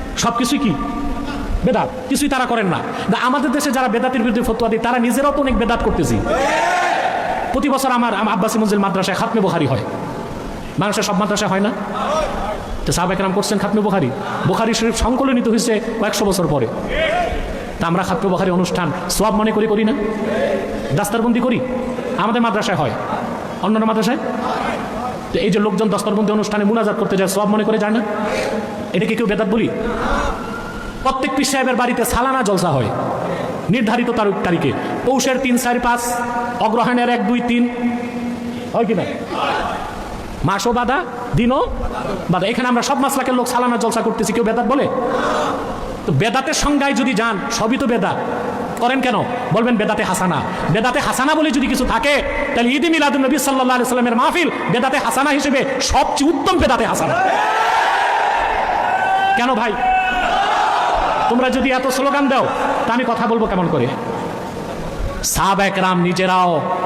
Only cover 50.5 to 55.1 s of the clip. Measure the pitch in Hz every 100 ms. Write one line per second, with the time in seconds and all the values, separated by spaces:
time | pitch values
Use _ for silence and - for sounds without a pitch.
50.5 | 92 117 180 247 240 233 208 269 311 311
51.5 | 269 269 247 254 220 285 277 185 - -
52.5 | - 240 277 330 320 285 277 269 294 -
53.5 | 262 254 254 240 247 240 233 294 294 311
54.5 | - - 214 262 277 233